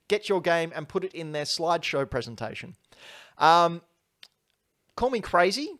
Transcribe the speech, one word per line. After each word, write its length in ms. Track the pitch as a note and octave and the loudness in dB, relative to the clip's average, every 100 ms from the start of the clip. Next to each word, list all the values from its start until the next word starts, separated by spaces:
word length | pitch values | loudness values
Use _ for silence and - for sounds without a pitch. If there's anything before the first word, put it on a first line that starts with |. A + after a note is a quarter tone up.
| - | -4
get 180 | G#3 G#3 | -4 0
your 140 | F#3+ | 0
game 320 | E3+ E3+ E3 D3+ | 2 0 0 -8
and 140 | D3 | -8
put 160 | F#3+ F#3 | -6 -6
it 80 | |
in 180 | E3 D#3+ | -10 -8
their 140 | D3+ D3 | -6 -4
slideshow 640 | - E3 E3+ - C#3+ C3+ | -2 0 0 0 -2 -2
presentation. 680 | C3 A#2 A2 A2+ - - - _ _ - - - - | -4 -6 -10 -10 -10 -16 -20 _ _ -20 -20 -20 2
Um, 440 | D#3 E3+ E3+ E3+ - _ _ _ - _ _ _ _ _ _ - | 6 6 4 0 -12 _ _ _ -20 _ _ _ _ _ _ -4
call 120 | A#3+ | -2
me 120 | A#3+ | -2
crazy 480 | - F3 F3+ G#3+ D#4 | 2 4 4 2 -6